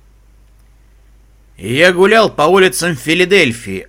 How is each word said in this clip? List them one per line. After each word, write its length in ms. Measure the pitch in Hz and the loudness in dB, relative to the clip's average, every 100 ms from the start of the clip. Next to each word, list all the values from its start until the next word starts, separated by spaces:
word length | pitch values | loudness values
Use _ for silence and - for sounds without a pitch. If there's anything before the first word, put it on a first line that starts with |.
| _ _ _ _ _ _ _ _ _ _ _ _ _ _ _ _ | _ _ _ _ _ _ _ _ _ _ _ _ _ _ _ _
Я 380 | 98 131 180 | -6 0 0
гулял 360 | 175 196 220 196 | 2 2 2 0
по 120 | - | 0
улицам 560 | 151 190 185 - 175 151 | 2 4 2 0 -4 -6
Филадельфии, 920 | 151 170 180 196 147 113 - 95 | -4 -2 2 2 0 -2 -10 -12